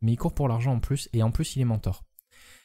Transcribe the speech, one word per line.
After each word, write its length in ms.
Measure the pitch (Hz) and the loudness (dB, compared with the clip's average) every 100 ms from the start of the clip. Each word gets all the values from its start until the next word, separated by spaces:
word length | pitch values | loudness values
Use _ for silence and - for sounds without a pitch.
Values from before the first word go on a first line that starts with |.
Mais 120 | 113 | 0
il 40 | 117 | 2
court 180 | 170 | 0
pour 120 | - 139 | 0 0
l'argent 260 | 113 127 | 2 0
en 60 | 120 | 0
plus, 280 | - 139 - | 0 -2 -2
et 120 | 117 | 0
en 80 | 110 | 2
plus 240 | 113 160 135 | 2 -2 0
il 40 | |
est 40 | |
mentor. 400 | 123 107 - - - _ _ - - - | 0 0 -2 -6 -10 _ _ -20 -20 -20